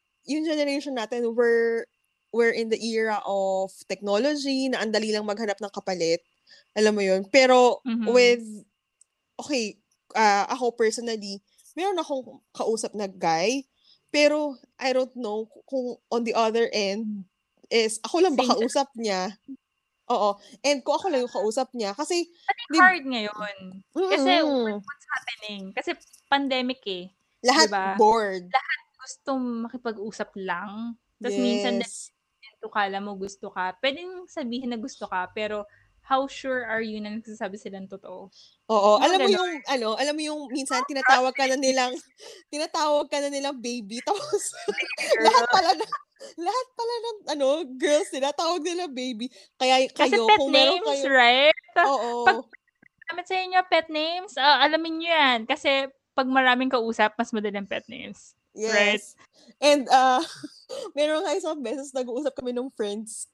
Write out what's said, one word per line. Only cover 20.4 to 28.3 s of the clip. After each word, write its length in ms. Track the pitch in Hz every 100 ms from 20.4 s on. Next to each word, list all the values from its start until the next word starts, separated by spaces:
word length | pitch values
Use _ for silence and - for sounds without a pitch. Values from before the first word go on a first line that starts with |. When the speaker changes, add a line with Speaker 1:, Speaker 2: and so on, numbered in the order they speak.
| - 262
Speaker 1:
And 200 | 269 285
kung 140 | 269
ako 120 | 294 381
lang 120 | 277
yung 140 | 247
kausap 380 | - 208 220 262
niya, 180 | 247 202
kasi, 400 | 202 294 349 339 _ -
Speaker 2:
But 80 |
it's 160 | 403 -
Speaker 1:
di 80 | 311
Speaker 2:
hard 260 | 370 359
ngayon. 520 | 269 247 208 208 208 196 185 190 -
Kasi 400 | 294 370 381 269 349
Speaker 1:
Mm-mm. 240 | 311 269 220
Speaker 2:
what, 80 | 208
what's 280 | 196 - -
happening? 520 | 269 - 233 214 208 190
Kasi 180 | 202 302 320 _ _ -
pandemic 500 | 277 277 262 247 254 -
eh. 240 | 185 180 _ _ _
Speaker 1:
Lahat 240 | 240 277 208
Speaker 2:
Di 80 |
ba? 220 | 202 190 190
Speaker 1:
bored. 500 | 214 226 208